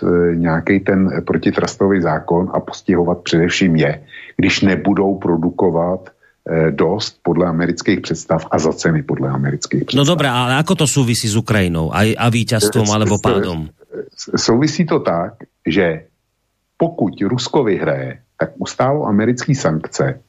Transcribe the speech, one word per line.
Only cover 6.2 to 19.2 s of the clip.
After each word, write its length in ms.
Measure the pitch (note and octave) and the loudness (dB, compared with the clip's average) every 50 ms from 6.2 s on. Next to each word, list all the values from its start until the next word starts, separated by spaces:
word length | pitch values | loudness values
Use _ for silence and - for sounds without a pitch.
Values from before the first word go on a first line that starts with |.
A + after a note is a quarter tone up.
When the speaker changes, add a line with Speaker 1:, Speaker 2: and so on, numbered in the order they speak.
| _ _ _ _ - E2 | _ _ _ _ -8 -4
Speaker 1:
eh, 220 | E2 D#2+ D#2+ D#2+ | 0 0 0 0
dost 500 | C#2+ D2 D#2 E2 F#2+ G#2+ - - - _ | 2 2 0 0 0 -2 -4 -8 -10 _
podle 240 | - F2 E2 E2+ F2+ | -2 -2 0 0 0
amerických 540 | F2 E2 E2 F2 E2+ E2+ - - G#2+ F#2 - | 0 0 0 -2 -2 -2 -2 -2 -2 -2 -2
představ 460 | - - E2 - - - E2 D#2+ - - | -2 -6 -8 -6 -4 -2 -2 -2 -2 -2
a 80 | - E2+ | -2 0
za 140 | D#2+ D#2+ | 0 0
ceny 300 | - - - E2+ D#2+ D2+ | -2 0 0 0 0 0
podle 260 | C#2 - C#2+ C2+ C2+ C2+ | -2 -2 -4 -4 -2 -2
amerických 520 | C2+ C2+ F#2+ C#3 C#3 - - - - - | -2 -2 -2 -2 -4 -4 -6 -4 -2 -2
Speaker 2:
No 60 | - | -2
Speaker 1:
představ. 200 | - B2 C3+ C#3+ | 0 0 2 2
Speaker 2:
dobré, 220 | D3+ F3 D3+ C#3+ C3+ | 2 2 2 0 0
ale 280 | A#2+ B2 B2 B2 C3 | 0 0 0 0 0
ako 180 | C#3+ D#3 F#3+ F#3+ | 0 2 0 0
to 120 | - D#3 - | 2 2 2
súvisí 400 | - C#3+ B2+ A#2 A#2+ - - G#2+ | 2 2 2 2 0 0 0 0
s 80 | G2+ | 0
Ukrajinou? 580 | A#2 A#2 - G#2+ G#2 F#2 F2 E2 E2 D#2+ D#2 - | 0 0 0 2 2 2 2 0 0 -2 0 0
Aj, 220 | F2+ G#2+ A2 - - | 2 2 2 2 2
a 80 | A#2 A#2 | 0 2
víťazstvom, 560 | A2 A#2+ G#2+ - A#2 G#2+ G#2 G#2+ - A#2 A2 G#2 | 2 0 0 0 0 0 0 2 2 2 0 2
Speaker 1:
S-, 60 | G#2 | 2
Speaker 2:
alebo 180 | G#2+ G#2+ G2+ G#2 | 2 2 2 0
Speaker 1:
s-, 80 | G2+ | 0
Speaker 2:
pádom? 460 | - - G#2+ G2 F2+ F2+ E2+ D#2+ D#2 D2+ - _ - - - - - - _ | 2 0 2 2 0 -2 -4 -6 -8 -10 -12 _ -20 -16 -12 -12 -12 -14 _
Speaker 1:
s-, 160 | - - - - - - - | -18 -10 -6 -4 -2 0 2
souvisí 320 | A#2 B2 D#3 D3+ - - E3+ D#3 | 2 2 2 2 0 0 0 0
to 100 | F3 C#3+ - | 0 0 0
tak, 420 | F#2+ E2+ E2+ F2+ G#2+ - - - - _ _ - E2 | 0 -2 -2 -2 -6 -8 -14 -20 -20 _ _ -4 0
že 400 | D#2+ G2 F2+ E2 D#2+ D#2 - _ _ _ _ _ _ _ _ _ _ _ _ _ _ | 2 2 2 2 0 -4 -8 _ _ _ _ _ _ _ _ _ _ _ _ _ _
pokud 400 | - E3+ E3 E3 - - F#2+ - - | -2 -2 -2 0 -2 -2 -2 -2 -2
Rusko 420 | G2+ F#2+ B2+ B2 - - - D#3+ B2 | -2 -2 -2 -2 -4 0 0 0 2
vyhraje, 540 | G#2+ F#2 D#2 D#2+ D#2 C#2+ C2+ C2 C2 - - _ _ _ - | 2 0 0 0 -2 -2 -2 -4 -8 -10 -14 _ _ _ -6
tak 180 | F#2 - - - | -6 -6 -6 -8
ustálo 480 | - - - - B2 C3 D3 D3+ - | -10 -8 -4 -2 0 0 0 0 0
americký 480 | - - G#2 | 0 0 2